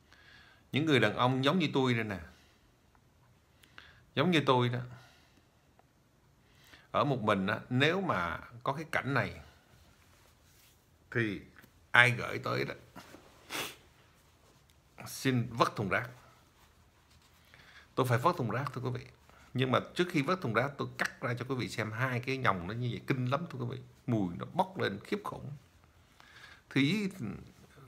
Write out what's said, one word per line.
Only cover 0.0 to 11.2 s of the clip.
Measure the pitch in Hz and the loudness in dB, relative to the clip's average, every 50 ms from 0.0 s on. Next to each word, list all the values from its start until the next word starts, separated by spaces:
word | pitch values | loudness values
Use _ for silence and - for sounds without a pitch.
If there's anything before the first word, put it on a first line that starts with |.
| _ _ - - - - - - - - - - _ _ | _ _ -20 -20 -20 -20 -20 -20 -20 -20 -20 -20 _ _
những | - 131 160 | -2 0 4
người | 160 147 120 | 4 6 6
đàn | 110 107 98 | 6 4 4
ông | - 123 127 131 131 131 | 2 2 2 2 2 2
giống | 139 165 190 | 2 4 4
như | 156 - | 2 2
tôi | - 143 131 127 120 | 2 2 2 2 2
đây | 117 110 | 0 -2
nè, | 107 98 90 82 - - - - - _ _ _ _ _ _ _ _ _ _ _ _ _ _ _ _ _ _ _ _ _ _ - - _ - - - - - - _ _ | -4 -6 -8 -8 -14 -20 -20 -20 -20 _ _ _ _ _ _ _ _ _ _ _ _ _ _ _ _ _ _ _ _ _ _ -20 -20 _ -20 -20 -20 -20 -20 -20 _ _
giống | - 147 180 | 0 2 4
như | 175 151 127 | 4 4 6
tôi | 139 131 123 123 120 | 6 4 4 4 2
đó, | 123 123 - - - - - - - - _ _ _ - _ _ _ _ _ _ _ - _ _ _ _ _ _ _ _ _ _ _ _ _ _ - - - - - - - _ | 0 -4 -8 -10 -14 -20 -20 -20 -20 -20 _ _ _ -20 _ _ _ _ _ _ _ -20 _ _ _ _ _ _ _ _ _ _ _ _ _ _ -20 -20 -20 -20 -20 -20 -14 _
ở | - 98 120 | 0 2 2
một | 147 135 107 | 2 2 2
mình | 104 107 104 95 95 | 2 2 4 4 2
á, | 98 110 113 - - | 0 -2 -2 -4 -2
nếu | 127 127 143 156 175 196 | 2 2 4 4 2 2
mà | 196 156 113 92 87 82 80 - - - 120 117 | 0 0 0 0 0 -2 -4 -6 -10 -14 -14 -6
có | - 135 | -4 -4
cái | 139 160 160 - | -4 -4 -6 -4
cảnh | - - - 127 139 | -4 -2 -2 0 0
này | 123 101 90 82 - - - - - _ _ - - - - - - - - - - - - _ _ _ - _ - - - - _ _ _ _ _ _ _ | 0 0 -2 -6 -12 -18 -20 -20 -20 _ _ -20 -20 -20 -20 -20 -20 -20 -20 -20 -20 -20 -20 _ _ _ -20 _ -20 -20 -20 -20 _ _ _ _ _ _ _
thì | - 120 | -2 -2